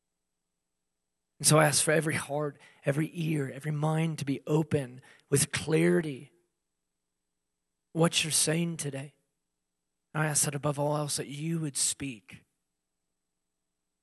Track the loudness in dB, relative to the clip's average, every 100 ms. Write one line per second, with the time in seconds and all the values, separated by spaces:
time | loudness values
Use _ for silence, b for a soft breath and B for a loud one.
0 | _ _ _ _ _ _ _ _ _ _
1 | _ _ _ _ 4 6 6 4 2 2
2 | 0 -4 -4 -4 -6 -8 b b -2 -2
3 | -2 -4 -2 -2 -2 -6 -6 -2 0 0
4 | -2 -2 -4 -4 0 0 2 -2 -2 -12
5 | b b _ 2 2 -2 0 2 4 2
6 | 0 -8 -14 _ _ _ _ _ _ _
7 | _ _ _ _ _ _ _ _ _ 2
8 | 2 2 0 0 2 0 -2 -4 -8 -8
9 | -12 _ _ _ _ _ _ _ _ _
10 | _ 0 0 2 0 -2 -4 -2 -2 -2
11 | -2 -6 -6 -8 -4 -4 -4 -2 -2 -2
12 | -8 -10 -18 -20 _ _ _ _ _ _
13 | _ _ _ _ _ _ _ _ _ _